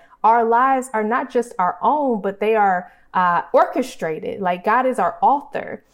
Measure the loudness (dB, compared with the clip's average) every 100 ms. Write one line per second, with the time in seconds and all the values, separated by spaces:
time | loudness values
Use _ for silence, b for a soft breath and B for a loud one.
0 | B B 2 4 4 2 2 0 -2 -4
1 | -2 -2 -2 -4 -4 -2 -2 0 0 0
2 | 0 -2 -4 -2 0 2 2 0 -4 B
3 | B 0 0 0 2 2 2 0 -6 -6
4 | -6 -6 -8 -4 -4 -2 0 2 0 0
5 | -2 2 2 2 -2 -10 -10 -14 b